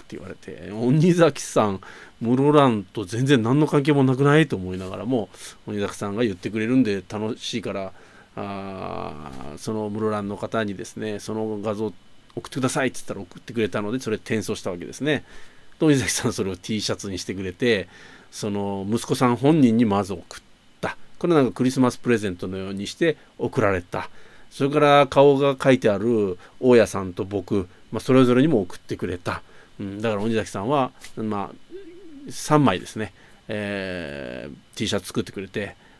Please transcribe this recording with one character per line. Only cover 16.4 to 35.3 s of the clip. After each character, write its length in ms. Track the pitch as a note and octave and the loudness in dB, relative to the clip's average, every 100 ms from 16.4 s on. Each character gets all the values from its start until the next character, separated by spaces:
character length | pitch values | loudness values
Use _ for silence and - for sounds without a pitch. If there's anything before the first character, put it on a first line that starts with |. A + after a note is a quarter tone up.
| G2 | -4
れ 60 | |
を 40 | F2+ | -6
T 240 | - G#2+ | -6 -4
シ 120 | - | -4
ャ 40 | G#2 | -6
ツ 140 | G2+ | -6
に 60 | F#2 | -8
し 80 | - | -8
て 80 | |
く 100 | F#2+ | -6
れ 80 | F#2+ | -8
て、 380 | - B2 G#2 E2+ - - - - | -2 2 2 -2 -12 -20 -20 -20
そ 180 | - A2 | -10 -6
の 380 | G2+ G2+ G2 G2 | -4 -4 -4 -2
息 120 | A2+ - | -2 -2
子 100 | C3 | 0
さ 120 | B2+ | 2
ん 80 | A#2+ | 2
本 240 | C#3 D#3+ | 4 6
人 160 | B2+ A2+ | 6 6
に 80 | |
ま 220 | A2+ G2+ F#2 | 4 2 -2
ず 80 | |
送 240 | F2+ - - | -6 -12 -20
っ 40 | - - _ - | -20 -20 _ -10
た。 160 | - - - - | -10 -8 -14 -4
こ 100 | F3 | 2
れ 60 | |
な 80 | D#3+ | 4
ん 60 | B2+ | 4
か 40 | |
ク 140 | - B2+ | 2 0
リ 60 | |
ス 100 | C3 | 4
マ 100 | B2+ | 2
ス 60 | - | 2
プ 120 | A#2+ | 0
レ 80 | A#2 | 0
ゼ 120 | G#2 | 0
ン 80 | F2 | -6
ト 100 | G2 | -6
の 100 | F#2+ | -6
よ 120 | F#2+ | -8
う 40 | |
に 140 | G2 G2+ | -8 -8
し 80 | - | 0
て 220 | E3 - - - | 0 0 -6 -6
送 220 | B2 - | -4 2
ら 140 | G#2 | 2
れ 80 | F#2+ | 2
た。 280 | - G2 - - - - - | -2 -8 -8 -12 -18 -20 -14
そ 120 | - | -2
れ 80 | C#3 | 0
か 80 | D3 | 4
ら 280 | D3 C#3+ C3+ | 6 6 6
顔 300 | D3 C#3+ C3+ | 8 8 8
が 180 | C#3 C3 | 4 2
書 100 | C3+ | 4
い 80 | C3 | 4
て 100 | A2+ | 4
あ 80 | G2+ | 2
る 420 | A2+ A2+ G2+ F2+ - - | 2 2 0 -2 -12 0
大 160 | B2+ A#2+ | 6 8
家 120 | G2+ | 6
さ 160 | G2 | 2
ん 100 | F#2+ | -6
と 100 | F2+ | -6
僕、 460 | F#2+ G2+ - G#2 F#2 - - | -4 -4 -2 -2 -2 -8 -8
ま 60 | A2 | -4
あ、 20 | |
そ 140 | - | 4
れ 120 | C3 B2 | 6 8
ぞ 80 | B2 | 6
れ 60 | |
に 60 | D3 | 6
も 140 | A#2 | 4
送 140 | F#2+ - | 0 -6
っ 40 | |
て 180 | - - | -10 -6
く 80 | F#2+ | -6
れ 120 | F2+ | -6
た。 240 | - F2+ - - - - | -6 -8 -10 -20 -20 -12
う 40 | |
ん、 180 | G2+ G2+ | -10 -4
だ 80 | A2+ | -2
か 60 | G#2 | -2
ら 60 | |
鬼 140 | A2 A2+ | 0 -2
崎 140 | G2+ | -2
さ 120 | G2+ | -4
ん 80 | G#2 | -2
は、 220 | D3 B2+ - - - | 0 0 -4 -16 -8
ま 360 | G#2+ G2+ G2 | -6 -4 -6
あ、 20 | - - F#4+ E4+ F4+ F4 C#4 C#4+ | -12 -18 -18 -18 -20 -20 -18 -14
三 360 | - - D3+ B2+ | -10 0 4 4
枚 140 | F#2 | 2
で 60 | - | -4
す 100 | A2 | -10
ね、 160 | G#2+ - - - - | -10 -12 -20 -20 -10
え 1000 | G#2+ G2+ G2+ F#2+ F2+ D#2 C#2+ B1+ B1 C2+ | -8 -6 -6 -6 -8 -8 -10 -10 -12 -14
ー、 260 | C#2 - - | -16 -16 -8
T 100 | G#2+ | -4
シ 80 | G2+ | -4
ャ 40 | |
ツ 80 | - | -4
作 140 | - | -6
っ 20 | |
て 80 | - | -6